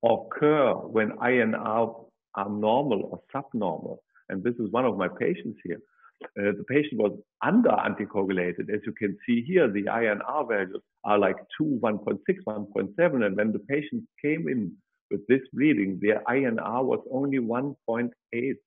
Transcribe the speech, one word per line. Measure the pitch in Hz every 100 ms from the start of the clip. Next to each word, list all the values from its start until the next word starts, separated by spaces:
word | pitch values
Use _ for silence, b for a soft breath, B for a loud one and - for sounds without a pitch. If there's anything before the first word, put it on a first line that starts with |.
occur | 117 113 - - 147 151 127
when | 95 - 113 107 -
I | 120 127
N | 110 113
R | 110 110 113 - - _ _ -
are | 98
normal | 104 107 120 147 101
or | - - _
subnormal, | 131 143 120 98 78 - - _ b b
and | 92
this | 104 120
is | 107
one | 110
of | 127 98
my | 92
patients | - - 180 - 107
here. | - 85 _ B B B
Uh, | B - 101 101
the | 104
patient | 131 147 110
was | 107 101 - _
under | 120 202 226
anticoagulated. | 107 101 98 104 104 98 92 90 87 98
As | 104 117
you | 113
can | 104 98 -
see | 120 120
here, | 185 139
the | 101 98
I | 110 117
N | 104 -
R | 143 123
values | 107 92 98 _ _
are | - 104
like | 95 95 - -
two, | 151
one | 127 113 104
point | - 107 -
six, | 95 -
one | 107 101
point | 107 101 -
seven. | 175 139
And | 104 98
when | 107
the | 101
patient | - 139 151 120 113 _
came | 147 160 160
in | 131 98 - _ _ _
with | 101 -
this | 135 135
bleeding, | - 147 113 95 92
their | 104 107 -
I | 127 135
N | 113
R | - 117 131
was | 120 -
only | 131 139 135
one | 113 120 139 135 -
point | 113 120 - _
eight. | 117 131 120